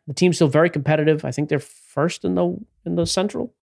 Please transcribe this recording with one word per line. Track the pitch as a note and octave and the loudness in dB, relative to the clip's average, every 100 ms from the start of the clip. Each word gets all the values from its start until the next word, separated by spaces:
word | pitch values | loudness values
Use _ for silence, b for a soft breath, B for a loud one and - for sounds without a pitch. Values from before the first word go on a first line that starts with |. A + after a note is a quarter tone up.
| - | -12
The | |
team's | C3+ F3+ E3+ | 0 2 4
still | D#3 | 2
very | D3+ E3+ | 4 2
competitive. | D#3+ C#3 D#3 D3+ D#3 | 0 0 2 2 0
I | C#3 | -2
think | B2+ D3 | -6 -2
they're | D3 | -4
first | - - _ - E3 - F3+ | -4 -16 _ -4 -2 -2 -2
in | |
the, | F3+ F3 F3+ - _ - | 0 -2 -4 -12 _ -6
in | E3+ | -4
the | E3 | -2
Central. | - G#3 A#3+ B3 _ _ | -2 -4 -4 -10 _ _